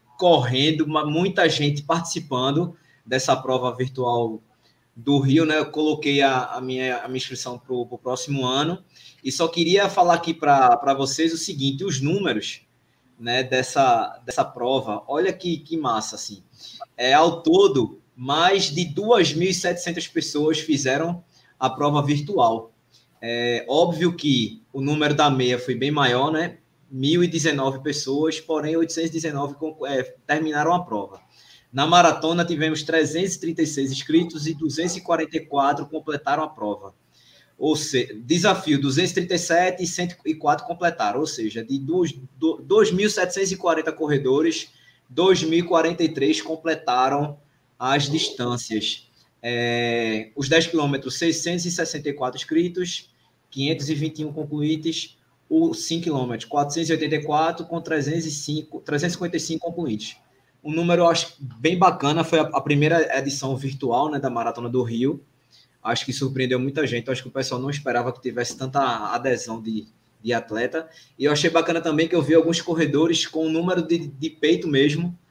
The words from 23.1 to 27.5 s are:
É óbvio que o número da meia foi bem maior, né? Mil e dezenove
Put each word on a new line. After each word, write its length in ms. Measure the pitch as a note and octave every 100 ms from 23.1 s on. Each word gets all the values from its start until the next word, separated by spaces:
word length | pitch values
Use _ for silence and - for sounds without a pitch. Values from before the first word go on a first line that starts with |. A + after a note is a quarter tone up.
| _
É 440 | A#2 A#2+ A#2+ A#2+ -
óbvio 440 | D3 F3 D#3 F3
que 480 | F3 D3 B2 G#2+ - _
o 100 | C3+
número 320 | C3+ D3+ D3
da 160 | D3 D3
meia 280 | C3 B2 B2
foi 180 | C3+ A#2+
bem 160 | C3+
maior, 380 | D3 C3 B2 D3
né? 280 | D#3+ F3 - _ _ _
Mil 320 | C3 C3+ F3
e 40 | F3
dezenove 520 | D#3+ D#3